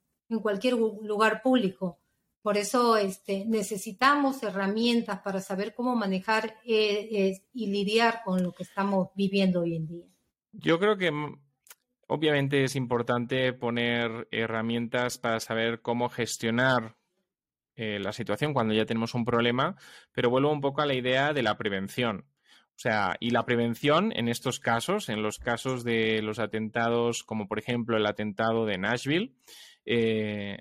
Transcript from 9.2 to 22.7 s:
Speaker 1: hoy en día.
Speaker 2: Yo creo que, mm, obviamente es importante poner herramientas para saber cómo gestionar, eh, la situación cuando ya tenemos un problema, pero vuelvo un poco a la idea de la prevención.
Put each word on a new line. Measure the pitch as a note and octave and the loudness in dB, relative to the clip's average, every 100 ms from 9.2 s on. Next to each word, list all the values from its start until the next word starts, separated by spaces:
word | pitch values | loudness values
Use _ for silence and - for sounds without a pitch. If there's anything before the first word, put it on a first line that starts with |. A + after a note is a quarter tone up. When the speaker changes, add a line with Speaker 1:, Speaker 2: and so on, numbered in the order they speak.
| G3 G3 F#3+ F3 | 0 2 2 2
Speaker 1:
hoy | E3+ E3 | 0 -2
en | D#3+ | -6
día. | E3+ - _ _ _ _ | -10 -16 _ _ _ _
Speaker 2:
Yo | A3 D#3 E3 | -4 0 2
creo | G#3 G3+ | 4 2
que, | F3 | 0
mm, | D3 D3 - _ _ _ - _ _ - | -2 -6 -10 _ _ _ -20 _ _ -6
obviamente | D3 D#3 C#3+ C#3 C#3 | 0 2 2 2 2
es | C3 | 2
importante | C3+ A#2+ A#2+ A#2+ A#2+ A#2+ C3 B2+ | 0 0 0 2 0 2 0 0
poner | B2 A#2+ A#2+ A#2+ A#2+ A#2 A2+ - | 0 -2 0 0 0 0 -4 -6
herramientas | A2 A2+ A2+ A2+ A#2 A#2 B2 B2 - | -4 -2 -2 0 -2 0 0 -2 -2
para | A#2 A2+ | -2 -2
saber | - A2+ A2+ A#2 | -2 0 0 -2
cómo | - A#2+ B2 | -2 -2 -2
gestionar, | - A2+ - A2+ A#2 C3 B2 A2+ - _ _ _ _ _ _ _ - | -2 -6 -2 0 2 4 2 0 -14 _ _ _ _ _ _ _ -8
eh, | G#2+ G#2 | -4 -2
la | F#2+ | -4
situación | A2+ G2+ G#2 D3 | -4 -4 -2 0
cuando | C3+ A2 | 0 2
ya | A2 | 0
tenemos | A2 A2+ A2+ | 0 -2 -2
un | A#2+ | -2
problema, | A#2 A#2 A#2+ B2 D#3 F#3+ - - _ | 0 2 2 0 -2 -4 -18 -20 _
pero | - B2 | 0 2
vuelvo | B2+ D3 | 4 2
un | D3+ | 2
poco | C#3+ C#3 | -2 0
a | D3 | 0
la | |
idea | C3 B2 C3 C#3+ | 0 2 2 2
de | D3 | 2
la | A2 G#2 | 0 0
prevención. | G#2 G2 F#2+ - A#2+ F#2+ - _ _ - _ | -2 -2 -4 -2 -2 -2 -10 _ _ -20 _